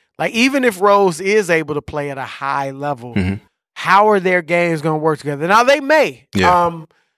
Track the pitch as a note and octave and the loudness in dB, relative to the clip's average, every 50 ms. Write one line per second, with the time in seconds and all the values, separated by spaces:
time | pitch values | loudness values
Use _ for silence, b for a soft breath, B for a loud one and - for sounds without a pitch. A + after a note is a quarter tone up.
0 | _ _ _ - D#3+ - - A3 A#3+ C4+ C4+ C#4 B3+ B3 G#3 F3+ F#3+ G#3 G3+ G3+ | _ _ _ -6 -6 -4 0 0 0 2 2 2 0 0 0 2 2 4 4 4
1 | G3+ F#3+ E3 D3+ F#3+ F#3+ G#3 G#3+ G3+ E3 F3 D#3+ D#3+ C#3+ D3+ D3 - - - D3 | 4 2 2 0 0 2 2 2 2 2 0 0 0 -2 -6 -8 -8 -8 -8 -8
2 | C#3+ C#3+ C#3 C3 B2+ A2+ - - C#3 C#3 C#3 C#3 C#3 C#3 C3+ C3+ C#3+ D3 C#3+ A#2 | -8 -8 -8 -10 -10 -12 -10 -8 -6 -4 -4 -4 -4 -6 -8 -8 -6 -6 -6 -6
3 | A#2 B2 A#2 A2 F#2 F#2 G2 G#2 - _ _ _ _ _ _ - - D#3+ F3+ G3 | -10 -6 -4 -4 -2 -2 -4 -6 -10 _ _ _ _ _ _ -6 0 2 4 4
4 | G#3 G#3+ G#3+ G3 F3 F#3 F#3 F3+ E3 D3 F3 F3 F3 F3 E3 D#3 C#3+ D#3+ D#3 D#3 | 4 4 2 2 2 0 0 0 0 0 0 0 0 0 -2 -2 -2 -2 -2 0
5 | D3+ D#3+ D#3 C#3 - C#3+ D3 C#3 D3+ E3+ G3+ A3+ B3 B3 C#4 D4+ C#4 C4+ D4+ D#4 | 0 -2 -2 -2 -4 -6 -6 -4 -2 2 2 4 4 4 2 0 2 2 2 2
6 | C4+ F3 C3 A#2 _ _ - G3+ F#3 F3+ F3+ F3 F3 E3+ E3+ E3 D#3 - _ _ | 2 0 -2 -8 _ _ -4 0 2 2 4 4 2 0 -2 -6 -12 -20 _ _
7 | _ _ _ | _ _ _